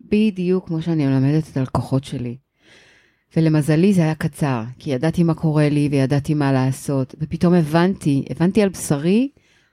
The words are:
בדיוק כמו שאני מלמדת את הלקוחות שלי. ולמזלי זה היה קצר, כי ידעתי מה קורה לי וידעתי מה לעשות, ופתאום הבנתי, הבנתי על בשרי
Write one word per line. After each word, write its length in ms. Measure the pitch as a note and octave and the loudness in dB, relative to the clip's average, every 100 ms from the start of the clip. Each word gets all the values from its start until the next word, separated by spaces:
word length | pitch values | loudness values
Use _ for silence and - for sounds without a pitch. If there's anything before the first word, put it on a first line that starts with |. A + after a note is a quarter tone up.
בדיוק 680 | - G#3 G#3+ F#3 F3+ F#3 F3+ | -2 0 0 0 -2 -2 -2
כמו 140 | D#3+ | -6
שאני 240 | E3 D#3+ C3+ | -2 0 2
מלמדת 380 | C3+ C3+ D#3 D3+ | 2 2 0 -2
את 60 | C#3 | -6
הלקוחות 460 | C3 - - C3+ | -4 -4 -2 -4
שלי. 340 | - C3+ B2 B2 _ _ _ - _ _ _ _ _ E3 | -4 -10 -10 -12 _ _ _ -20 _ _ _ _ _ 0
ולמזלי 560 | D#3+ D#3 C#3+ D#3 G3 | 2 2 2 4 4
זה 80 | F#3+ | 4
היה 140 | D#3 D#3 | 2 0
קצר, 480 | D#3+ - D3 A#2+ A2+ - | -6 -4 -2 -2 -6 -10
כי 100 | D3+ | -6
ידעתי 340 | B2+ D#3+ E3+ | -2 -2 0
מה 100 | E3+ | 0
קורה 360 | D#3 D#3+ D3+ D3 | 0 0 2 2
לי 180 | D3 D3 | 2 0
וידעתי 420 | C#3+ C3+ C#3+ D3 | 0 0 0 -2
מה 180 | D3+ C#3 | -2 0
לעשות, 640 | C3 C3 C3+ - C3+ B2+ - | 0 0 -4 -4 -4 -4 -6
ופתאום 340 | D#3 E3 F3 | -8 0 2
הבנתי, 720 | F3 D3 E3 F3+ F#3+ D#3 C#3 - | 4 2 2 0 0 0 0 -2
הבנתי 320 | B2+ F3 G#3+ | -2 0 2
על 80 | G3 | 0
בשרי 600 | - - C#3+ E3 G#3+ C#4 _ _ _ _ | -2 -4 -2 2 2 0 _ _ _ _